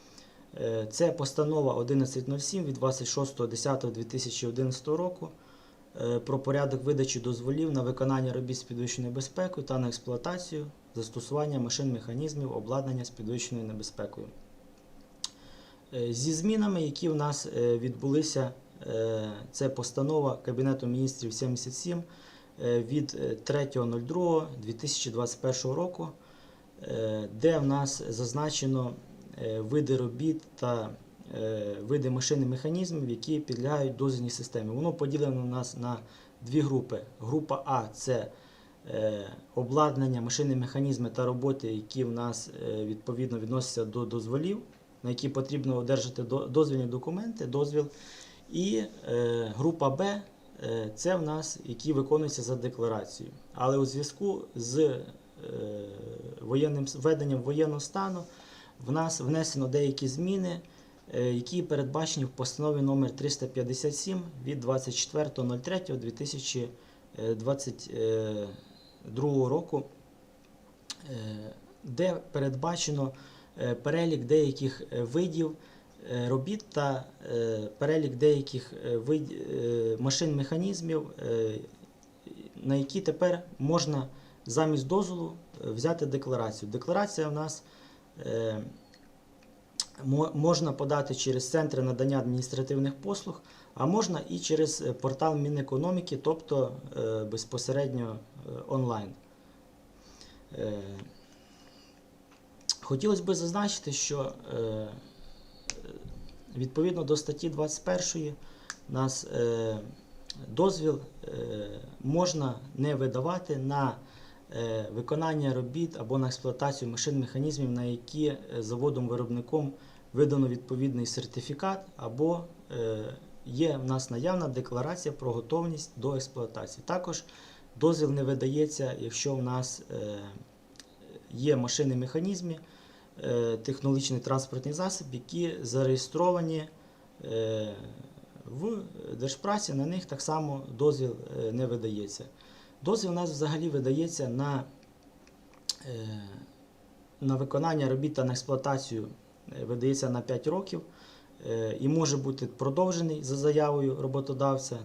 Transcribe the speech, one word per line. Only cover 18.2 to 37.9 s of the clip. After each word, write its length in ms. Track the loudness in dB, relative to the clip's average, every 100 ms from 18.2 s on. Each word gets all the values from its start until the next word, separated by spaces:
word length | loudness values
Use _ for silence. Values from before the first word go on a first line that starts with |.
| 4 2 0 -4 -20 -14 -4
е, 440 | 0 2 0 -2 -6 -10
це 180 | -2 -2
постанова 720 | 0 -4 0 2 4 2 0 -2
Кабінету 420 | 2 2 2 2
Міністрів 460 | 2 0 0 -6
сімдесят 400 | -2 -2 -2 -4
сім, 300 | -6 -4 -4 -6 -14 -20 -20 -20 -4
е, 200 | 2 2
від, 340 | 4 0 0 -2
е, 160 | -2 -2
третього 500 | 0 2 2 0 0
нуль 160 | 0
другого 460 | -2 0 4 4 2 -8
дві 120 | -8
тисячі 380 | -4 -2 -2 -2
двадцять 300 | 0 -2 0
першого 340 | 0 0 0 0
року, 340 | -2 -2 -8 -10 -20 -20 -20 -20 -20 -16
е, 460 | -6 -2 0 0 -4 4
де 180 | 6 6
в 60 | 4
нас 380 | 4 2 -2 -4
зазначено, 840 | -2 -2 0 0 0 2 2 0 -6 -14 -20 -18 -6
е, 200 | -4 -2
види 360 | 2 2 4 2
робіт 440 | 2 0 0 0 -4 -4
та, 340 | 0 0 -2 -8 -18 -20 -10 -4
е, 420 | -2 -2 -4 -6
види 280 | 0 2 2
машин 340 | 0 2 2
і 20 | 2
механізмів, 640 | 0 0 0 0 -2 -2
які 300 | -2 0 -2
підлягають 560 | 0 -2 0 2 0 2
дозвільній 340 | 0 2 -2
системі. 460 | -4 -4 -4 -2 0
Воно 180 | 0
поділено 480 | 0 0 2 2 0
у 40 | 0
нас 320 | -2 -4 -4
на 220 | -4 -4 -8 -20 -20 -16
дві 200 | 0 2
групи. 400 | 4 2 0 -6 -6 -10
Група 440 | -2 0 0 -2 0
А — 220 | 0 0